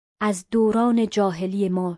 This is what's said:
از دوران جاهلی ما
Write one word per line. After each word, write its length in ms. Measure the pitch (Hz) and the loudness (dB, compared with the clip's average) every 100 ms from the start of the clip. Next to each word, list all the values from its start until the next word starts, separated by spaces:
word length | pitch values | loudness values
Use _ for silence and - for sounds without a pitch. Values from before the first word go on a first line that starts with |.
| _ - | _ -6
از 240 | 214 185 - | -4 -4 -2
دوران 580 | 226 220 226 240 233 220 | 0 2 2 2 2 0
جاهلی 600 | 208 196 165 190 196 196 | 0 0 0 -4 -2 0
ما 280 | 185 185 | 0 -2